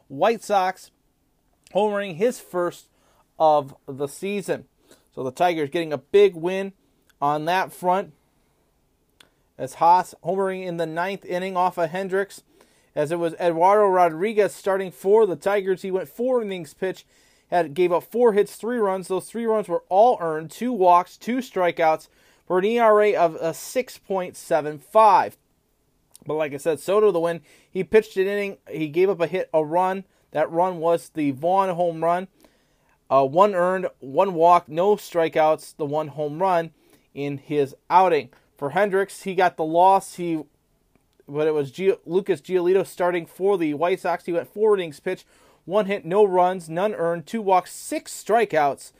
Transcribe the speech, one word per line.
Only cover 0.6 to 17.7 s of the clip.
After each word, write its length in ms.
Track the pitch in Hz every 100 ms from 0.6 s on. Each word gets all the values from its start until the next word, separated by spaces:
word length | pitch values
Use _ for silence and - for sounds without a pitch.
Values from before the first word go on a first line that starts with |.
| 185 - - _ _ _ _ _ _ _ _
homering 420 | 185 214 202 202 160
his 240 | 240 -
first 480 | - 180 175 - _ _ _ _ _ -
of 380 | 156 151 139 - -
the 220 | 135 143
season. 560 | - 196 202 180 135 - _ _ _ _
So 100 | -
the 80 | 131
Tigers 380 | - 180 160 143
getting 220 | 175 160
a 60 | 143
big 380 | - 202 202 170
win 360 | 175 190 196 - _ _ _ _
on 220 | 143 151
that 300 | 156 185 170
front, 400 | - 180 185 151 _ _ _ _ _ _ _ _ _ _ _ _ _ _ -
as 160 | 131
Haas 420 | - 165 180 170 -
homering 400 | 160 190 190 185
in 140 | 185 170
the 80 | 165
ninth 400 | 160 185 190 -
inning 320 | 180 190 185
off 200 | 180 175
of 120 | 160
Hendricks, 540 | 180 196 190 196 - _ _ _ _ _ 147
as 160 | 147
it 80 | 170
was 140 | 170
Eduardo 540 | 160 175 160 180 214 202
Rodriguez 640 | 185 175 156 208 214 190
starting 380 | - 202 190 185
for 340 | - 190 214 208
the 100 | 151
Tigers. 460 | 196 202 190 185
He 100 | 196
went 160 | 185 156
four 340 | - 254 247
innings 320 | 208 185 147
pitched, 320 | - 190 175 _ _ _ _ _
had, 240 | 175 160